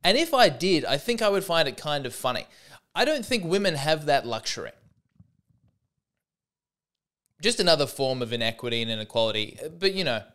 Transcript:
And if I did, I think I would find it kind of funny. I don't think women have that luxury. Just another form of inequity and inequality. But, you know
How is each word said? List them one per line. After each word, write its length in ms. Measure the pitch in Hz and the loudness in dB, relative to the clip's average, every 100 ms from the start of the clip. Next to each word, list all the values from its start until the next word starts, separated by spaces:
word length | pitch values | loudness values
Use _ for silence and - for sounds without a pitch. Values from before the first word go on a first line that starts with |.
And 140 | 175 240 | 4 2
if 160 | 320 | 2
I 160 | 262 208 | 6 4
did, 340 | 127 185 165 | 4 2 2
I 140 | 110 143 | 2 -2
think 240 | - 233 | -2 0
I 80 | 214 | 2
would 120 | 196 | 0
find 240 | - 165 143 | 0 0 0
it 120 | 120 | -4
kind 260 | 151 147 | -4 -4
of 100 | 131 | -6
funny. 320 | - 127 120 - - - - _ | -4 -4 -4 -8 -20 -20 -20 _
I 120 | 175 285 | -2 0
don't 180 | 302 | 0
think 200 | 208 247 | -2 -2
women 320 | 165 196 196 151 | 0 0 0 0
have 280 | 147 156 147 | 0 0 2
that 200 | 139 117 | 2 2
luxury. 460 | 110 - - 69 - _ _ _ _ _ _ _ _ _ _ _ _ _ _ _ _ _ _ _ _ _ _ _ _ _ _ | -6 -6 -8 -10 -14 _ _ _ _ _ _ _ _ _ _ _ _ _ _ _ _ _ _ _ _ _ _ _ _ _ _
Just 180 | 190 240 | -2 2
another 280 | 175 156 139 | 4 4 2
form 340 | - 135 131 | 0 -2 -2
of 140 | 120 | -4
inequity 480 | 117 113 113 123 117 | -2 -2 -2 -4 -4
and 80 | 113 | -4
inequality. 680 | 110 110 117 113 107 107 - 156 170 | -6 -4 0 0 0 -6 -8 -12 -2
But, 160 | 196 | -2
you 100 | 190 | 0
know 180 | 160 113 101 | -2 -4 -6